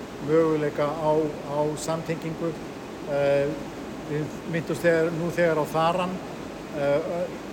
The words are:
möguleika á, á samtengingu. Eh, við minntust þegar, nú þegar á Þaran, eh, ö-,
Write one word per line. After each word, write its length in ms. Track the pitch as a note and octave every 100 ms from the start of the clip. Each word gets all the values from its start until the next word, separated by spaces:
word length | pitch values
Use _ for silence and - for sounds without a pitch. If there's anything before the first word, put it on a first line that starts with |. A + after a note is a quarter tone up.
| - -
möguleika 680 | C#3+ D#3+ D#3+ D#3 D3 D3 D3
á, 240 | D#3+ D#3 D#3 D3+ -
á 140 | C#3 D3 D3+
samtengingu. 720 | D3+ - E3 D#3+ D#3+ E3 D#3 E3 - - - - - D3+
Eh, 380 | C#3+ C#3 C#3+ C#3+ D#3 - - - -
við 340 | - D3 D3 - -
minntust 360 | E3 C3+ D#3
þegar, 280 | E3+ E3 E3
nú 160 | E3 E3+
þegar 300 | E3+ E3+ D#3
á 40 | C#3
Þaran, 500 | D#3 D#3+ F3+ F3+ F#3 - - - - -
eh, 420 | D3+ C#3+ C#3+ -
ö-, 160 | F3 F3 - -